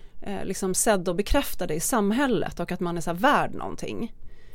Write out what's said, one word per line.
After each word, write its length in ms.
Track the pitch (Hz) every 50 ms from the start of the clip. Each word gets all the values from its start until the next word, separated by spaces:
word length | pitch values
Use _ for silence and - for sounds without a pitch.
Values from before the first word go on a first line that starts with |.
| - - - -
eh, 240 | - 202 196 190 196
liksom 280 | 190 185 - 196 185 185
sedda 380 | - - 240 208 190 165 190
och 60 | 175
bekräftade 560 | 202 202 - - 285 277 - - - 180 - 156
i 60 | 165
samhället 800 | - - - - 202 196 220 269 294 262 220 151 - - - -
och 120 | 170 -
att 80 | 175 -
man 180 | 180 170 170
är 40 | 170
så 80 | - 175
här 80 | 170
värd 380 | 175 233 294 262 180 151 - -
någonting, 580 | - - 95 - - - - 107 - 226 - - - - - - - - -